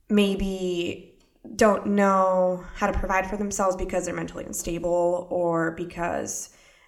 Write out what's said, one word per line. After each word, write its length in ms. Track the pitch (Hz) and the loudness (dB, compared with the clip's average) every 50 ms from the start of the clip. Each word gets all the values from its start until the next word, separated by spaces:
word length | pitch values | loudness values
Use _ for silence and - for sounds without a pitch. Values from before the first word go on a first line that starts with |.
| _ - | _ 0
maybe 1120 | 214 208 202 196 196 196 202 190 190 190 185 180 175 175 170 - - - - - - _ _ _ _ _ - - 220 | 4 4 4 4 2 0 -2 -2 -2 -2 -2 -2 -2 -2 -2 -4 -6 -8 -12 -18 -20 _ _ _ _ _ -20 -6 0
don't 300 | 196 233 220 196 185 - | 4 4 4 4 4 0
know 800 | 208 202 202 196 196 196 190 190 185 185 185 185 185 185 180 180 - - | 0 2 4 4 6 6 6 4 4 4 4 4 2 0 -2 -6 -10 -6
how 100 | - 208 | -2 0
to 100 | 202 185 | 0 0
provide 320 | - - 190 190 190 185 190 | 0 0 0 2 0 0 0
for 80 | 214 | -2
themselves 380 | 202 208 202 - - 196 190 180 | -4 -4 -4 -2 0 0 0 0
because 300 | 185 180 170 - 180 170 | 0 -2 -4 -4 -4 -4
they're 100 | 175 170 | -4 -4
mentally 300 | 170 165 - - - - | -6 -6 -8 -8 -10 -10
unstable 840 | - - - - 175 170 170 170 170 175 175 175 175 175 175 180 180 | -10 -8 -8 -6 -6 -4 -4 -2 -2 0 2 2 2 0 0 -2 -2
or 440 | 180 180 175 170 165 165 165 165 165 | -2 0 2 2 2 2 0 0 -2
because 800 | 170 175 170 - 175 170 175 - - - - - - - - - - - - _ _ _ | -4 -8 -8 -6 -6 -4 -2 -2 -4 -4 -6 -8 -8 -10 -12 -16 -20 -20 -20 _ _ _